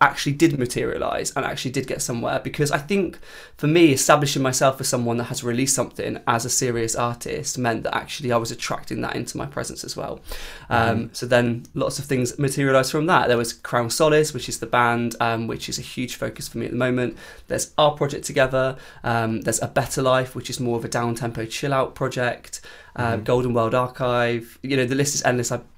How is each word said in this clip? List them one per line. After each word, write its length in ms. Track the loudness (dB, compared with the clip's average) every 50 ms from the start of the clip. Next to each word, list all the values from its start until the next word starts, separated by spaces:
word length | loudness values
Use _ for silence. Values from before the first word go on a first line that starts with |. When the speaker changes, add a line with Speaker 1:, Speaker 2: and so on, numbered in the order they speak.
Speaker 1:
actually 300 | 2 2 4 0 -2 -2
did 260 | 2 4 4 4 4 2
materialize 720 | -2 -2 0 -2 -2 -2 -2 -2 -2 -2 -2 -2 -4 -4 -4
and 100 | -4 -4
actually 240 | -4 -4 -4 -6 -4
did 160 | -4 -4 -4
get 160 | -4 -6 -6
somewhere. 380 | -4 -4 -4 -4 -2 -2 -2 -4 -4
Because 280 | -6 -2 -2 0 0
I 80 | 0 -2
think 400 | -2 0 0 0 0 -2 -4 -10 -16 -18 -18 -20 -20 -20 -10 -2
for 100 | 0 4
me, 240 | 6 8 8 8 8
establishing 480 | 6 6 6 6 6 6 2 0 2
myself 400 | 0 0 2 4 4 4 2 2
as 60 | -2 -2
someone 300 | 0 0 0 0 0 0
that 80 | -2
has 180 | -4 -6 -4 -2
released 320 | -2 0 0 2 2 2
something 440 | 0 0 -2 -4 -6 -4 -4 -4 -4 0
as 200 | 0 0 0 0
a 40 | 0
serious 460 | 0 0 0 0 0 0 -2 -2 -2
artist 640 | 0 -2 -2 -2 -4 -6 -6 -6 -6 -6 -6 -4 -2
meant 240 | 0 0 0 0 -2
that 120 | -2 -2
actually 360 | -2 -4 -4 -10 -6 -2 0
I 60 | 2 2
was 120 | 2 0
attracting 520 | -6 -6 -6 -6 -6 -6 -6 -8 -6 -4
that 140 | -4 -4 -4
into 220 | -6 -6 -6 -6 -8
my 80 | -8
presence 380 | -6 -6 -6 -6 -6 -8 -10 -10
as 120 | -10 -8
well. 240 | -8 -8 -8 -8 -10 -10 -10 -10 -10 -10 -12 -14 -16 -6 0
Um, 80 | 2 2
Speaker 2:
Mm-hmm. 280 | 4 4 2 0 -2 -4 -6
Speaker 1:
so 140 | -8 -2 4
then 360 | 4 4 4 4 0 -4 -6 -8 -6
lots 240 | -4 -4 -2 -4 -6
of 60 | -4
things 340 | -2 0 0 0 -2 -2 -2
materialized 500 | -2 0 0 0 2 4 6 4 4 4
from 160 | 0 0 2
that. 220 | 4 4 4 4 4
There 100 | 2 2
was 160 | 2 -2 -6
Crown 380 | -10 _ -2 0 0 0 0
Solace, 420 | 2 2 4 6 6 4 4 2 -2
which 160 | -6 -6 -6
is 80 | -8 -8
the 80 | -4
band, 500 | 0 2 2 4 4 2 2 0 -2 -2 0
um, 260 | 0 0 0 -2 -2
which 240 | -4 -6 -6 -8 -8
is 80 | -8 -8
a 60 | -8
huge 320 | -8 -6 -6 -6 -6 -6
focus 320 | -6 -6 -8 -6 -8 -12 -8
for 100 | -6 -6
me 80 | -6
at 60 | -4
the 60 | -2 0
moment. 380 | 0 2 2 2 0 -2 -4 -8 -14 -18 -20 -20 -8 -6
There's 220 | -4 -4 -4 -2 2 4
our 140 | 4 4
project 340 | 4 2 -2 -2 -2 -6 -8
together. 520 | -4 2 2 2 4 4 0 0 0 -2 -6 -12 -18 -18 -8 -4
Um, 380 | -2 0 0 0 0 -2 -2
there's 200 | -2 -2 -2 -2
A 60 | -2 -2
Better 340 | -2 -2 -2 0 -2 0
Life, 320 | 2 4 4 4 2 0 -6
which 140 | -10 -8 -8
is 100 | -6 -4
more 160 | -2 -2 -2 -2
of 40 | -2
a 20 | -2
down-tempo 580 | -2 -2 0 0 -2 -2 -4 -4 -4 -4 -6
chill-out 480 | -6 -6 -4 -2 0 0 0 0 -2 -2
project. 680 | -4 -4 -4 -2 -2 -2 -2 -2 -4 -10 -16 -16 -16 -16 -18 -20 -20 -20 -14 -6
Um, 100 | -2 0 0 0 0
Speaker 2:
Mm-hmm. 60 | 0
Speaker 1:
Golden 280 | 2 2 2 2 2 2
World 220 | 2 2 2 2
Archive. 840 | 2 0 0 -2 -4 -2 0 2 2 2 2 0 -2 -4 -8 -16 -12 -4
You 120 | -2 0
know, 100 | 0 2
the 100 | 2 2
list 180 | 0 0 0 0
is 80 | 0 2
endless. 280 | 2 2 2 0 -2
I'm 100 | -4 -4 -6 -10 -20